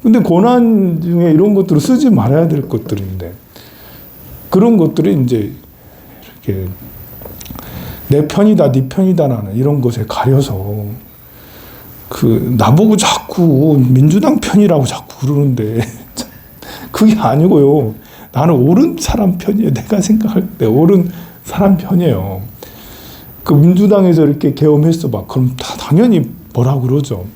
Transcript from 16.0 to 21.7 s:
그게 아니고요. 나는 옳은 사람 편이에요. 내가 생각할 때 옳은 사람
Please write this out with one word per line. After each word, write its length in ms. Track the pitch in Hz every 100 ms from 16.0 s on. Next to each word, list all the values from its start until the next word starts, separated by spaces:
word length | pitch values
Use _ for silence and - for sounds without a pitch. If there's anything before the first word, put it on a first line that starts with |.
| - - - - - - - - -
그게 260 | - 220 220
아니고요. 800 | - 135 175 151 139 147 113 107 - - -
나는 220 | 127 160 143
옳은 420 | 135 190 330 -
사람 380 | - 233 196 -
편이에요. 360 | - 208 226
내가 280 | - - 190
생각할 460 | 180 220 214 - - -
때 80 | 113
옳은 440 | 120 165 196 165 - - -
사람 340 | - - 196